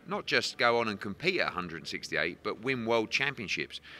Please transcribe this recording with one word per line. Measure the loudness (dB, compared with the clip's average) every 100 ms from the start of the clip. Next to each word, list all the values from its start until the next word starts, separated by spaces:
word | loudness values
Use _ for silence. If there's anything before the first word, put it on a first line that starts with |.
| -4
not | -6 2
just | 2 2 2
go | 4 6
on | 2
and | -2
compete | -6 -2 0 2
at | 0
a |
hundred | 0 -6 -8
and | -8
sixty-eight, | -8 -2 0 0 -2
but | -6 -4
win | -2 -2 2
world | 2 4
championships. | 2 0 0 -4 -2 -4 -8 -16